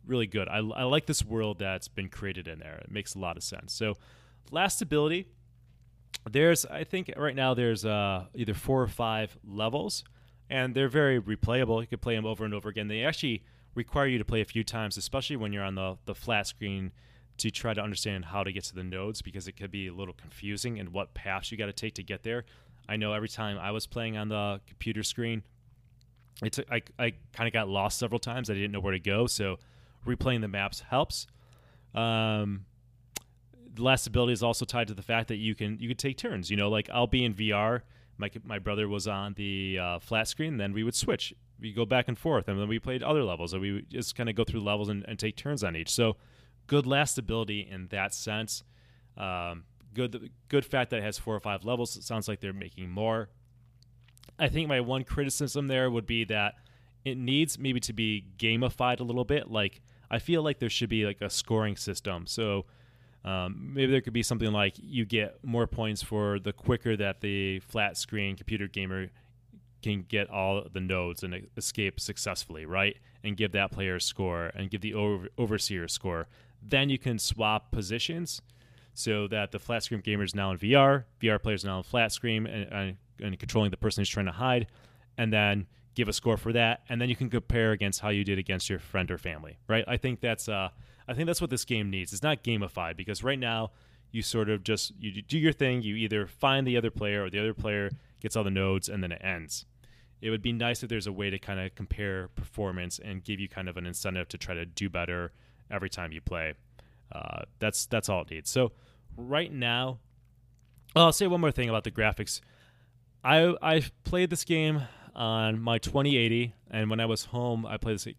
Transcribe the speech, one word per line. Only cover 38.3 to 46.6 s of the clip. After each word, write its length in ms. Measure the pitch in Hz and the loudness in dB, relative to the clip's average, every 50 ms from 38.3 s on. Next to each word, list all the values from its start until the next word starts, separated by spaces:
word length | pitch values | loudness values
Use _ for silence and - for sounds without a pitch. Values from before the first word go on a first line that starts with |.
| - 113 - | -6 -10 -10
my 140 | 95 110 | -8 -8
brother 300 | 101 92 107 101 104 107 | -6 -4 -2 0 0 0
was 200 | 101 101 101 90 | 0 0 -2 -2
on 260 | 107 101 98 98 101 98 | -2 -2 -2 -4 -6 -6
the, 440 | 104 101 101 98 95 95 95 95 | -6 -4 -4 -2 -2 -2 -2 -2
uh, 220 | 92 90 87 87 85 | -2 -2 -2 -4 -6
flat 280 | - - 117 110 113 | -4 -2 0 0 0
screen, 300 | - - - 151 160 151 | 0 -2 -4 -4 -2 -2
then 160 | 113 101 101 98 | -2 -2 -2 -2
we 100 | 107 110 | -2 -2
would 120 | 117 - | 0 0
switch. 400 | - - - 208 - - - - - - - - - | 0 0 0 0 0 -2 -8 -8 -14 -20 -20 -18 -12
We 140 | 113 110 101 | -10 -6 -2
go 120 | 113 117 | -2 2
back 220 | 98 131 127 120 | 4 4 4 4
and 100 | - 120 | 2 -4
forth, 300 | - - 170 151 110 - | -2 0 2 2 2 2
and 120 | - 101 98 | 0 -2 -2
then 80 | 104 | 0
we 120 | 104 113 113 | 0 -2 -2
played 240 | - 135 127 127 - | -2 -4 -4 -2 0
other 200 | - 151 151 127 | 2 2 2 2
levels, 300 | 98 87 80 85 85 90 | 0 0 -2 -4 -4 -2
and 80 | 95 | -2
we 120 | 95 101 101 | -2 -2 -2
would 160 | 98 - - | -4 -6 -6
just 240 | - 123 117 - - | -8 -6 -6 -6 -4
kinda 180 | - 120 117 107 | -2 -2 -2 0
go 100 | 113 113 | 0 0
through 180 | - - 113 | 0 -2 -2
levels 280 | 101 101 104 104 104 101 | 0 0 0 0 0 -2
and, 160 | 104 101 101 | -2 -4 -4
and 120 | - 110 95 | -8 -8 -4
take 160 | 107 110 107 | -4 -4 -4
turns 280 | - - 143 147 131 107 | -6 -6 -6 -4 -2 -2
on 120 | 90 82 | -2 -2
each. 140 | 80 80 - | -4 -4 -2
So 280 | - - 117 110 107 - - - - - - - - - | 2 4 4 2 2 -2 -8 -20 -20 -20 -20 -20 -20 -20